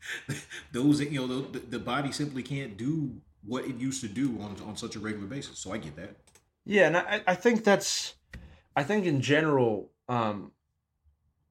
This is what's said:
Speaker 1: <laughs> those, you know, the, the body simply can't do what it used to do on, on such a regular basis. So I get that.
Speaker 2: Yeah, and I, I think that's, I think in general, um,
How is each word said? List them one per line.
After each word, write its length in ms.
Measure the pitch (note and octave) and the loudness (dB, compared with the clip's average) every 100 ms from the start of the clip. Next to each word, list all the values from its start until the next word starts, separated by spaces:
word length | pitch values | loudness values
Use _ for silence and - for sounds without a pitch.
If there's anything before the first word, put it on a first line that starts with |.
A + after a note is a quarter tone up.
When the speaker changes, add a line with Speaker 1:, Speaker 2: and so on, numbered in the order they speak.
| - - - | -12 -10 -8
Speaker 1:
<laughs> 420 | C#3+ - - - | -10 -10 -16 -8
those, 300 | A#2+ C#3+ C#3+ | 2 4 4
you 180 | C#3+ C#3+ B2+ | 2 -2 -2
know, 140 | B2+ | -4
the, 180 | - B2+ | -6 -8
the 200 | - A#2 | -8 -8
body 320 | A2+ C3 C#3 | -2 -2 -2
simply 280 | - D3 C3 | -2 -4 -6
can't 360 | A#2+ C#3+ C3 G2 | -6 -6 -6 -4
do 420 | B2 D#3+ C#3 G#2 - _ G2+ | -2 0 -2 -6 -18 _ -6
what 200 | B2+ - | -6 -4
it 100 | A#2 | -4
used 260 | C3 C3 | -4 -4
to 60 | A2+ | -6
do 300 | G2 C#3 G#2+ | -2 -2 -2
on, 140 | G#2 F#2+ G2+ | -8 -10 -10
on 100 | G2 | -10
such 180 | A#2 A2+ | -8 -8
a 40 | |
regular 280 | G#2+ G#2 G2 | -6 -6 -8
basis. 320 | C#3 C#3 - | -10 -10 -12
So 120 | F#2 | -8
I 40 | G#2+ | -8
get 180 | - D#2 | -8 -12
that. 180 | G2+ - _ _ _ _ - | -14 -16 _ _ _ _ 2
Speaker 2:
Yeah, 220 | G3+ D#3+ | 6 6
and 100 | E3+ | 6
I, 240 | - G#3+ F#3 | 2 0 2
I 80 | F3+ | 4
think 280 | A#3+ A3 | 6 6
that's, 520 | G#3 G3 - - - - _ - - - _ - | 6 4 4 -4 -6 -12 _ -18 -18 -20 _ -2
I 80 | |
think 220 | C#3 G#3 F3+ | 2 2 2
in 160 | C#3+ | 2
general, 680 | A#2 D3 D#3+ C#3 A#2 G#2 - _ - | 4 4 4 4 4 2 -6 _ -4
um, 440 | B2 A2 G#2 G2+ _ _ _ _ _ _ _ _ _ _ | 0 0 -4 -10 _ _ _ _ _ _ _ _ _ _